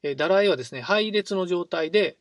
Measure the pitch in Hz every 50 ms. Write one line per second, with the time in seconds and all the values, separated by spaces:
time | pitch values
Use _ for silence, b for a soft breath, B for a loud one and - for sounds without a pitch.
0 | - 147 139 135 151 170 190 196 202 202 165 131 123 - - 131 120 - 196 214
1 | 214 214 202 208 196 - 202 190 185 175 180 175 175 _ - 165 160 160 170 208
2 | 196 156 - _